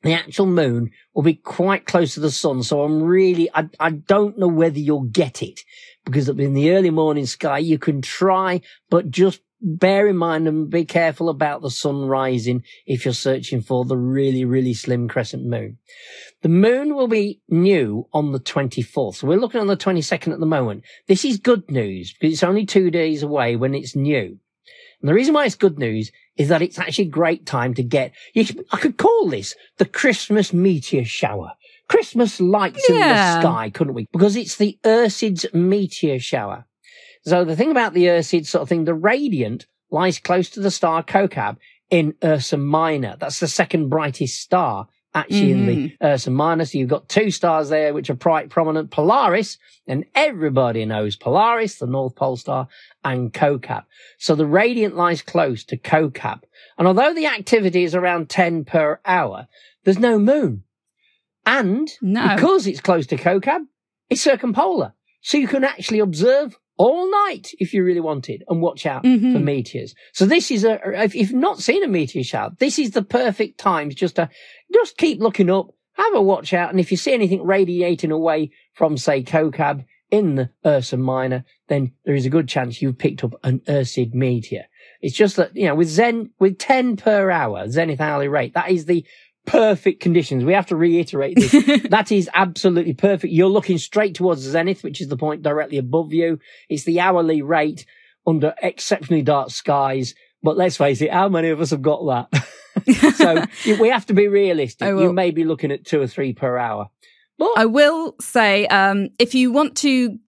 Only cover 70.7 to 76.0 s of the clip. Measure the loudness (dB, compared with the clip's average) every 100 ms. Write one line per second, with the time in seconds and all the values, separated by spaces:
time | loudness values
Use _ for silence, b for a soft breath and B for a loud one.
70.7 | 0 -4 -2 -2 0 0 2 0 -2 0
71.7 | 0 2 0 -2 -6 -6 -6 -6 -2 -2
72.7 | 0 -2 -2 -2 0 0 -2 -6 -2 0
73.7 | 0 -4 -4 -4 -2 -4 b b b _
74.7 | 2 2 0 -2 0 -2 2 2 2 -2
75.7 | _ _ -2